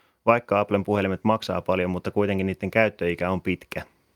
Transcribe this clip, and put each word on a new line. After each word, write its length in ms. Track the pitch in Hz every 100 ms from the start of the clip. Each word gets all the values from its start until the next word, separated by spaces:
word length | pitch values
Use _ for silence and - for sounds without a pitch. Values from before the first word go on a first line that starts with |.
| _ _ -
vaikka 340 | 117 - 101
Applen 240 | 104 101
puhelimet 400 | 98 104 98 92
maksaa 380 | 110 110 - 92
paljon, 300 | 85 92 90
mutta 200 | 90 95
kuitenkin 340 | 104 101 98 95
niitten 240 | 92 95
käyttöikä 580 | 113 110 - 87 85 87
on 120 | 92
pitkä. 400 | 95 90 - - - _ _